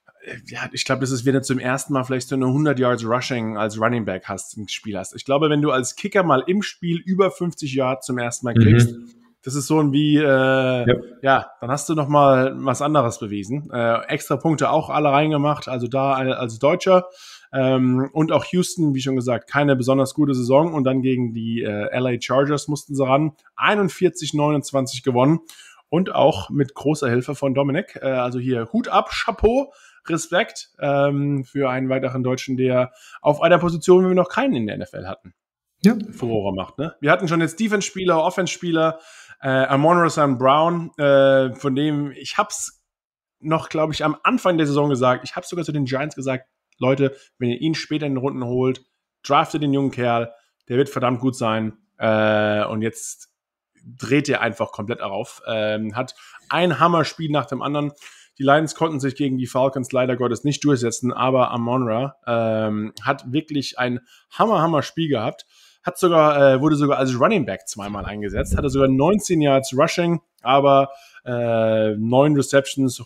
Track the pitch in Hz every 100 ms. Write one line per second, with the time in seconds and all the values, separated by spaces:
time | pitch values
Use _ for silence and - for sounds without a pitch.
0 | _ _ - 123 - 117 131 135 - 127
1 | 127 131 127 135 131 127 123 131 - 139
2 | 127 131 - 135 127 135 151 127 123 120
3 | 113 123 - 123 110 104 107 107 110 120
4 | 101 92 - 98 - - 101 - 113 98
5 | 95 - - 139 156 147 147 131 123 -
6 | 202 202 175 131 170 202 190 - 175 170
7 | 185 185 190 185 175 - 143 131 127 131
8 | - 123 120 - 120 113 107 117 117 -
9 | - - _ _ 131 143 127 156 147 139
10 | 151 147 147 135 131 131 131 127 120 123
11 | - - 135 127 - - 120 143 - 156
12 | 139 147 139 131 131 127 131 120 147 151
13 | 117 - 107 101 98 143 151 123 117 113
14 | - 147 - 143 165 143 127 135 131 143
15 | 147 139 156 147 147 147 - 127 120 131
16 | 135 131 131 117 123 113 139 180 190 180
17 | 180 - - - - 135 131 131 127 127
18 | 139 156 160 151 - 180 175 - 156 131
19 | 135 131 123 117 - 139 143 131 123 135
20 | 131 - 143 127 123 139 170 156 131 131
21 | 131 127 123 113 113 117 107 104 - 123
22 | 127 120 - 131 143 147 - 147 - 139
23 | 131 135 156 - _ - 143 208 190 -
24 | 180 175 151 147 147 147 - 139 127 127
25 | 135 123 135 165 - - - - _ 165
26 | 190 135 139 - - 139 131 - 139 151
27 | 131 120 123 143 139 131 143 147 208 -
28 | 135 127 123 123 127 123 113 226 - 190
29 | 208 - - 196 208 247 277 - - _
30 | - 165 - 175 226 - - _ 143 139
31 | 143 143 143 143 131 139 135 127 131 131
32 | 131 127 127 127 - 127 131 127 123 -
33 | - - 147 147 165 175 175 165 - 180
34 | 185 185 175 - 277 147 104 98 92 101
35 | 95 95 95 - _ _ _ _ 196 233
36 | - - 120 110 98 95 90 - 160 -
37 | 143 180 180 165 160 160 220 208 190 190
38 | 180 165 165 185 175 - 175 165 160 160
39 | - - - - 135 131 131 139 156 175
40 | 165 160 143 123 131 147 165 170 165 -
41 | 143 139 135 135 131 120 143 135 151 147
42 | 143 131 135 - 214 - - - _ _
43 | _ _ _ _ 156 160 - 160 156 147
44 | 156 151 180 240 185 165 147 143 147 127
45 | 127 127 139 185 - 175 156 147 131 131
46 | 151 147 131 127 - _ _ _ 127 139
47 | 135 135 _ _ 120 120 160 156 - 151
48 | 147 131 135 131 120 127 131 131 - _
49 | _ _ - 143 151 160 147 139 135 123
50 | 120 117 117 - _ _ - 120 135 135
51 | 123 123 131 127 113 110 110 - _ _
52 | 113 107 107 107 104 104 104 110 113 -
53 | - - - _ _ _ _ _ - -
54 | - 143 143 123 117 107 110 - 104 117
55 | 101 98 120 - - 113 107 107 110 110
56 | 127 - - - _ 156 175 131 170 170
57 | 139 - 160 147 127 127 135 147 147 -
58 | - - _ _ 135 151 156 - 165 147
59 | 135 127 143 131 127 131 135 135 123 127
60 | 127 123 120 113 147 143 147 131 117 -
61 | 123 - 127 131 123 120 117 127 120 110
62 | 139 - - 117 113 110 107 107 107 -
63 | 113 139 127 139 151 147 127 - 123 123
64 | - _ _ - 214 190 165 151 - -
65 | 160 127 117 - - _ _ _ - -
66 | 180 165 151 143 139 131 151 147 143 131
67 | 131 123 151 214 104 95 - 104 101 104
68 | 95 104 104 104 143 - 147 135 135 131
69 | 151 208 - 165 147 135 127 127 160 -
70 | 170 170 - _ 120 139 139 139 135 -
71 | - - 127 120 117 113 110 110 107 107
72 | 113 127 151 143 127 139 135 135 131 -